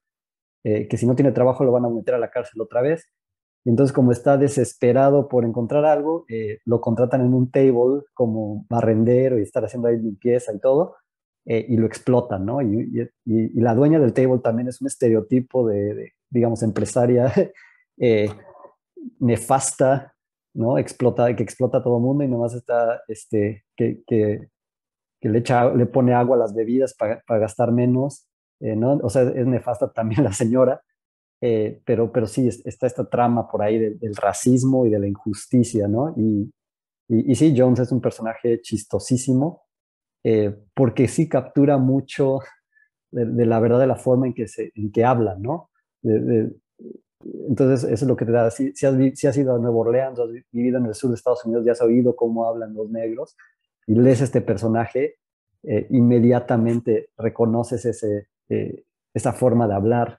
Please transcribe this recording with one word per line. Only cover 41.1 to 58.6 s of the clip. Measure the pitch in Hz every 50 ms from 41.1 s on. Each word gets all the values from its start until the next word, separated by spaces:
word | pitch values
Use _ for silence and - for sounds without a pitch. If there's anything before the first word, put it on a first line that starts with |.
| - - 160 151
captura | - 135 - - - 143 139 139 143 135
mucho | 127 131 131 135 131 - - - 143 135 135 135 135 - - _ _ _ _ _ _ _ _ _ _ _
de, | - 123 117
de | 110 123 120 120
la | 113 113 113
verdad | 113 117 120 123
de | 135
la | 131 123
forma | 127 - 131 127 123 131
en | 127 120
que | - 113 101
se, | - - 110 - -
en | 110 104 107 101
que | 113 113
habla, | 123 131 120 113 101 92 92
¿no? | 98 120 151 170 - _ _ _ _ _ _ _ -
De, | 117 107 113
de, | 123 127 120 113 110 120 - - _ _ _ _ - - - - _ _ _ _ - - - - - -
entonces, | 131 - 139 131 135 123 127
eso | - 123 107 143
es | 131
lo | 123
que | 123 117
te | 110 117
da, | 120 117 113
si, | - - 135 135 139
si | - -
has | 139 135
vi-, | 131 135 135 131
si | - -
has | 143 123
ido | 143 143 131 127
a | 120
Nueva | 117 120 117
Orleans, | 113 113 117 120 127 131 131 131 120
has | 120 113
vi-, | 117 123 - _ -
vivido | 117 120 127 123 131
en | 123
el | 113 107
sur | - - 131
de | 120
Estados | 110 - 127 123 120 -
Unidos, | 113 113 120 113
ya | 117 113
has | - 123
oído | 113 117 123 123 123 117
cómo | - 120 117 113 113 117
hablan | 113 113 117 113 107 110
los | 107 110 107
negros, | 113 113 113 113 113 120 156 - _ _ - _ _ _ _ _ _ _ _
y | - 107
lees | 113 123 131 131 117
este | 139 123 - 127
personaje, | 101 - 110 98 107 113 110 113 113 - - 127 139 156 - _ _ _ _ _ _ _ _ _ -
eh, | - 107 104 - -
inmediatamente | - 127 120 120 123 120 113 120 123 123 120 - 131 117 113 117 117 120 117 127 110 110 - - _
reconoces | - 110 113 110 - 117 113 110 117 117 - 131 113 -
ese, | 120 107 - - 107 104 104 101 _ _ _ _ -
eh, | 117 107